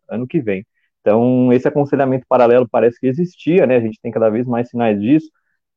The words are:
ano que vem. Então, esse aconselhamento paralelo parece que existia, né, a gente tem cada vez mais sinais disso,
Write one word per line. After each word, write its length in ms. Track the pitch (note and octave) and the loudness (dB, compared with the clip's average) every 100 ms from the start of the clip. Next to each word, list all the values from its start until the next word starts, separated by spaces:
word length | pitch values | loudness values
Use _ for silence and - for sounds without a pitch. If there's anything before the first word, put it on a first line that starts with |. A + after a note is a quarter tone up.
| - | -12
ano 200 | G#2+ B2 | -10 -6
que 120 | E3+ | -6
vem. 260 | A2 F#2+ - _ _ _ | -4 -6 -8 _ _ _
Então, 500 | G#2 A2 A#2+ B2+ B2+ | 0 2 2 2 2
esse 160 | B2 C3 | 2 0
aconselhamento 580 | D3 C#3 C3+ C3+ C3 - | -2 -2 -2 0 -2 0
paralelo 360 | B2+ A#2 B2 B2 | 2 4 2 0
parece 280 | A#2+ A#2 - | 0 0 0
que 80 | C3+ | -4
existia, 580 | C3+ F3+ - D3 F#3 B2+ | -4 -6 -6 -2 2 2
né, 100 | B2 | 2
a 40 | |
gente 180 | A2+ G#2+ | -2 -8
tem 100 | A#2+ | -8
cada 180 | A2+ A2 | -2 0
vez 160 | A2 B2 | 0 -4
mais 240 | A#2+ A#2+ | -4 -6
sinais 320 | A#2+ A#2 G#2 | -4 -2 0
disso, 260 | G#2+ D#3 D#3+ _ _ _ _ | 0 0 -2 _ _ _ _